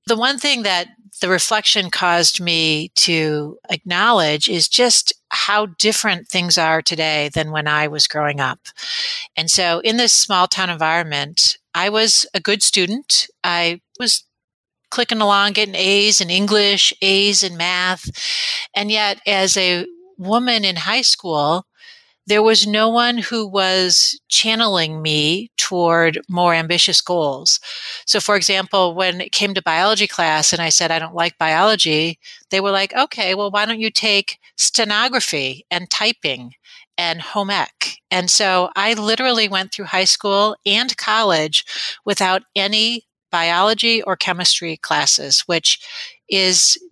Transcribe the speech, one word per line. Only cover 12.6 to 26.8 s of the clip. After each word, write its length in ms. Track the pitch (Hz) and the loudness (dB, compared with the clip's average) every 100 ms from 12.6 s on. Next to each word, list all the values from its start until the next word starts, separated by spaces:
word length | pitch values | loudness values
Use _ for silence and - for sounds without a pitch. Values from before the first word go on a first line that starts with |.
student. 640 | - 202 180 240 - - - - | 2 2 0 -4 0 0 -2 -6
I 360 | 180 175 170 175 _ - | -2 0 0 -2 _ -6
was 260 | 240 - _ _ _ _ _ _ - | -2 -2 _ _ _ _ _ _ -8
clicking 300 | - 240 220 | -4 -2 0
along, 320 | 208 202 202 | 2 2 2
getting 240 | 208 208 190 | 0 -2 -2
A's 440 | 190 202 208 208 | 2 2 4 2
in 100 | 175 | 2
English, 640 | 185 202 214 202 202 - - | 0 2 2 2 2 0 2
A's 420 | 190 196 202 196 | 2 2 2 2
in 140 | 190 170 | -2 -2
math. 540 | 175 180 185 185 - - - - - - - | -2 0 -2 -2 -8 -8 -6 -4 -4 -6 -6
And 160 | 202 208 | -4 -2
yet, 300 | 214 208 196 - | 0 0 -2 -2
as 300 | 196 190 196 | 0 2 2
a 300 | 185 175 185 - - - | 2 0 -4 -14 -20 -10
woman 460 | 185 233 247 226 | 0 0 2 0
in 120 | 196 170 | 0 -2
high 260 | 180 240 | -2 0
school, 640 | 247 - 185 156 147 175 - _ - - _ _ - | 0 -2 -2 0 2 0 -4 _ -20 -20 _ _ 0
there 160 | 214 | 2
was 240 | 220 220 208 | 4 4 2
no 220 | 214 226 | 2 2
one 300 | 233 240 240 | 2 2 0
who 280 | 190 233 208 | -4 -4 -2
was 720 | 196 185 185 180 - 170 - - | 0 0 2 2 2 2 -2 -2
channeling 720 | - 220 226 226 185 160 156 | 0 0 0 0 0 -2 -4
me 480 | 156 151 151 180 233 - | -2 0 0 -2 -4 -6
toward 640 | - 180 170 165 165 160 - | -4 0 2 4 2 0 -6
more 260 | 175 175 | 0 2
ambitious 460 | 165 165 175 | 2 0 0